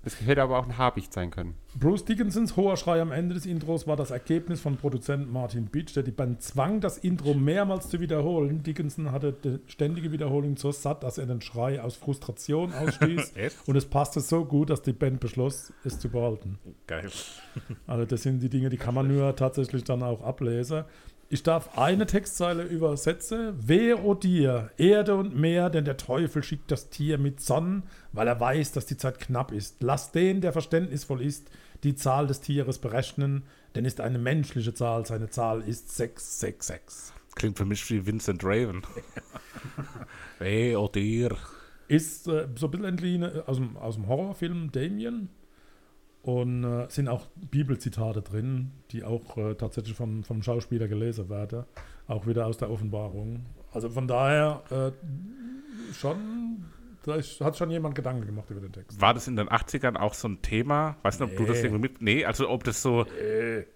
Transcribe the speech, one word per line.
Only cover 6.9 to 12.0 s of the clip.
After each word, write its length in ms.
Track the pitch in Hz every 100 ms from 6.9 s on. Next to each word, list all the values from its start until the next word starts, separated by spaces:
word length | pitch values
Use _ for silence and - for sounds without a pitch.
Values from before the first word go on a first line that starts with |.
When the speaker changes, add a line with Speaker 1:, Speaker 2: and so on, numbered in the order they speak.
| -
Speaker 2:
Intro 360 | 180 175 143
mehrmals 540 | 143 139 185 196 190 -
zu 120 | 170
wiederholen. 600 | 175 156 151 170 143 156
Dickinson 500 | 151 147 151 147 151
hatte 180 | 131 143
die 280 | 139 139 135 -
ständige 400 | - 151 170 160
Wiederholung 460 | 151 151 143 143 139
so 160 | 139
satt, 300 | 143 143 143
dass 140 | 127 -
er 80 | 127
den 120 | 120
Schrei 420 | - 113 123 127
aus 140 | 120
Frustration 800 | -